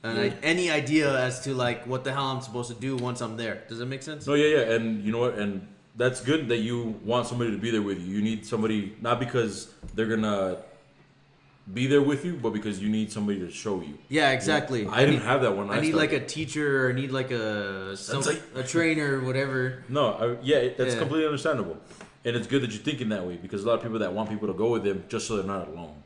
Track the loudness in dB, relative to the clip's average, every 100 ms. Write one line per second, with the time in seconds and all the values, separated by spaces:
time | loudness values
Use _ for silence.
0 | -4 0 0 0 0 2 2 0 4 4
1 | 4 2 0 -2 -4 0 0 -2 -4 -4
2 | -2 -2 -2 -4 -6 -8 -8 -6 -4 -2
3 | -4 -4 -6 -4 -6 -6 -10 -8 -6 -8
4 | -10 -8 2 4 6 6 6 4 2 0
5 | 0 2 0 0 -2 -4 -10 -20 _ 0
6 | 0 2 0 0 2 0 0 -2 -4 -6
7 | 0 0 0 0 0 0 0 0 0 -2
8 | -2 0 0 -2 -4 -2 0 0 -2 -6
9 | -2 0 0 0 0 -2 -12 -16 -10 -2
10 | 0 2 2 2 0 -2 -10 -20 _ _
11 | _ _ _ _ _ _ -10 -2 4 6
12 | 6 2 -2 -2 -2 -2 -4 -2 0 0
13 | 0 -2 -2 -2 -4 -8 -4 -4 -6 -14
14 | -4 2 4 4 2 0 0 -2 0 4
15 | 6 6 4 4 4 2 0 0 2 2
16 | 2 0 -2 -6 -4 -2 2 2 2 0
17 | -2 -2 -2 -2 0 -2 -4 -6 -8 -10
18 | -4 -2 0 -2 -4 -8 -2 2 2 2
19 | 2 0 0 0 0 0 -2 -4 -2 2
20 | 2 2 0 0 2 4 4 2 0 2
21 | 0 2 2 0 0 0 -2 -8 -14 -20
22 | -20 -8 -2 -2 2 2 2 -4 -4 -2
23 | -2 -2 -4 -8 -6 -4 0 0 0 -2
24 | -2 -2 -4 -2 -4 0 2 2 0 -2
25 | -4 -6 -2 -2 -2 -4 -6 -10 -14 -16